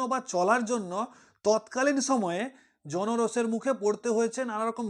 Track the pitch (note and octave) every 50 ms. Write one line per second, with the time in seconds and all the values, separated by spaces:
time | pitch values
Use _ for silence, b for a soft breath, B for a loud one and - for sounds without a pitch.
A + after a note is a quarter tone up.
0 | C4 A#3 C4 C4 B3+ - F#3 F3 F3 G3+ A#3 B3+ A#3 G#3 B3 A3+ G3 F3 F3+ G3+
1 | A#3 B3+ B B B B B B B G#3 A3 G#3+ G#3+ - - B3 C4+ C#4+ C#4 C4+
2 | A3+ C#4 C4+ A#3+ G3 F3 E3+ F#3 A#3 C4+ - b b b b b b D3 D3+ F3+
3 | G3+ A3 A#3 A#3 A#3 A3 - A#3+ A#3 A3+ A3+ A3 - C4+ B3+ F#3 G3+ G#3 G#3 -
4 | - A#3+ A3 A3+ A#3 A3+ A3+ B3+ C4 A#3+ G#3+ G#3+ A3 A3+ A3+ A#3+ A#3